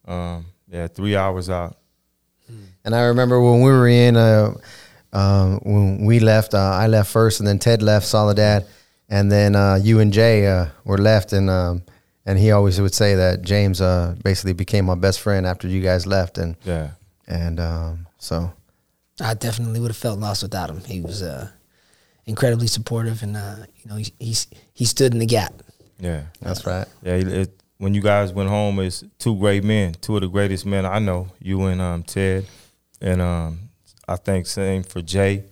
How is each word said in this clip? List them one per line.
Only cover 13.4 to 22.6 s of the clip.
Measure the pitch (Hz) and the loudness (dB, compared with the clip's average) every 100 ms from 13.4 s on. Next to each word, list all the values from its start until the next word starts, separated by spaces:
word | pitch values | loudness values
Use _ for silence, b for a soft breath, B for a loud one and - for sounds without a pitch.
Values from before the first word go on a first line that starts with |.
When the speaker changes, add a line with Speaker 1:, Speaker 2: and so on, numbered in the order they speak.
Speaker 2:
James, | 90 101 101 90 | 0 2 2 2
uh, | 92 90 85 85 | 0 0 -2 -4
basically | 101 92 95 | -2 -2 -2
became | 90 92 104 | -4 -2 0
my | 92 | 0
best | 87 95 95 | 0 0 0
friend | 107 98 92 | -2 -2 -2
after | 90 92 | -4 -4
you | 95 | -2
guys | 92 92 | 0 -2
left, | 85 98 87 - | 0 -2 -2 -6
and | 85 82 | -8 -8
Speaker 1:
Yeah. | 95 82 76 78 _ _ - | -8 -6 -8 -14 _ _ -10
Speaker 2:
and, | 87 85 82 | -6 -4 -4
um, | 82 82 82 82 82 _ | -4 -6 -6 -10 -14 _
so | - 85 85 - _ _ _ _ _ - | -8 -6 -6 -10 _ _ _ _ _ -10
Speaker 3:
I | 117 | -6
definitely | 110 117 110 117 117 | -4 -6 -6 -6 -6
would | 117 | -6
have | 110 | -6
felt | 120 101 | -6 -6
lost | 107 95 | -6 -6
without | 104 101 82 | -6 -8 -8
him. | 78 | -12
He | - 92 | -12 -10
was, | 82 101 | -10 -10
uh, | 90 67 101 _ _ _ _ _ _ _ - | -10 -12 -16 _ _ _ _ _ _ _ -12
incredibly | 107 127 117 | -2 0 0